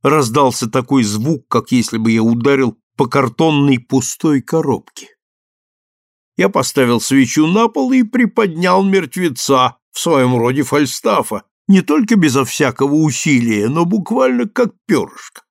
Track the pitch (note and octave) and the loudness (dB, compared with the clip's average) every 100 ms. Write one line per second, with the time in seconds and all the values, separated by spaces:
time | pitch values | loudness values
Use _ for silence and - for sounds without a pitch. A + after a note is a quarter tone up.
0 | C3+ D3+ B2 B2+ C3+ A#2 A#2+ C3 B2 C#3 | 2 0 0 2 0 0 -4 -4 0 0
1 | G#2+ G#2+ B2+ D3+ _ A#2+ - B2 A2 A2+ | 0 -2 -4 -4 _ -4 0 -2 0 -2
2 | A2+ A2+ A2 A#2 C3+ C#3 B2+ - _ - | 0 2 2 2 2 2 0 -4 _ -4
3 | C3 C#3+ C3 - D#3+ D3+ C#3+ B2+ B2 C3 | -2 0 -2 0 0 2 2 0 0 -2
4 | - - D#3+ C#3+ - D#3+ C#3+ A2 _ - | -2 -4 0 0 0 -2 -2 -4 _ -20
5 | - _ _ _ _ _ _ _ _ _ | -20 _ _ _ _ _ _ _ _ _
6 | _ _ _ - F#3+ G3 B2+ - B2 A#2 | _ _ _ -2 -2 0 -2 0 0 0
7 | - C#3 B2+ - D#3 G3 A#3 - C4 C4 | 2 2 2 2 0 2 0 -2 0 0
8 | A3 C4 A#3 - G#3 D#3+ F#3 F#3 G3 F#3+ | 0 0 0 0 -2 0 0 2 2 0
9 | D#3 - F3+ B2 - C3+ B2+ - _ - | -2 -4 -4 -4 0 2 2 -2 _ -6
10 | E3+ D3 B2+ B2 A#2+ C3+ B2+ D3 C#3 - | 0 2 2 2 0 -2 -2 0 -2 -2
11 | A#2 F#3+ B2 G#2 _ _ - F#3+ - D4+ | -2 -2 -2 -10 _ _ 2 2 4 0
12 | G#3+ G#3+ D#3 B2+ C3 - C#3+ B2 C#3 D3+ | 2 2 2 0 -2 -2 -2 0 0 2
13 | D#3 B2+ E3 C3+ A#2 G#2 G#2+ D3+ E3+ G#3 | 0 -2 0 0 2 0 0 0 0 -2
14 | - A#3+ C4 B3 A3 - A#3 _ - D#3 | -2 -2 0 0 -4 -2 -4 _ -2 -2
15 | E2 - - - _ | -2 -12 -20 -20 _